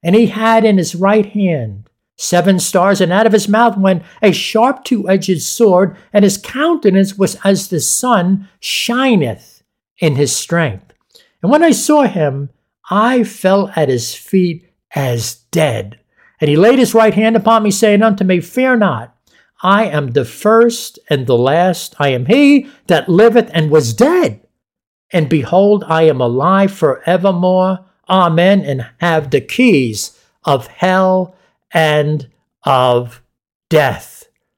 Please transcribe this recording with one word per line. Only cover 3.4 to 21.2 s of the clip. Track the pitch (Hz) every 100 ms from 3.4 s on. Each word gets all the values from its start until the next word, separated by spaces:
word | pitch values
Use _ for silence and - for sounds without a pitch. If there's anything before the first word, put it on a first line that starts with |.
| 202
mouth | 214 233 202
went | 190 180 - -
a | 214
sharp | 156 - 220 240 226
two-edged | - 226 180 190 - 170
sword, | - - 226 180 196 - _
and | 208
his | 196 196
countenance | - 254 311 339 202 190 190 196
was | 190 -
as | - 190 -
the | 170
sun | - - 254 220 175 196 196 _
shineth | - - - 240 269 208 127 101 _ _ _ _ _ _
in | 165 135
his | 139 -
strength. | - 170 151 95 _ _ _ _ _ _
And | 175
when | 294
I | 330
saw | - - 302
him, | 262 185 147 135 143 _ _ _ -
I | 190 226 254
fell | 208 - 190 196 196
at | 170 147
his | 123 117
feet | - - 190 180 165 _ _ _
as | 147 135 120 113 - _
dead. | 170 151 107 101 - _ _ _ _
And | 151
he | 147
laid | 208 269
his | 240
right | 226 220
hand | 196 220 226
upon | 208 226
me, | 208
saying | 196 214 202
unto | 220 202
me, | 185 180
"Fear | - - 262 247
not, | 196 120 120 _ _ _ _ _
I | 180 202 214
am | 147 139
the | 127
first | 123 - 208 226 233 233 - - _
and | 143